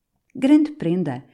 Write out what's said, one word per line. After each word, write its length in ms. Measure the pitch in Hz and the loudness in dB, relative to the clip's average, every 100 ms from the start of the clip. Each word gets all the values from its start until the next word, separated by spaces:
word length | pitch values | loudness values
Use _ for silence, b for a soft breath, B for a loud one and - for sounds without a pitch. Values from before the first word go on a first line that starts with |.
| _ _ _ | _ _ _
"Grande 360 | - 262 302 294 | -4 2 4 2
prenda, 520 | - 165 175 156 123 - | -4 -4 -2 -4 -6 -12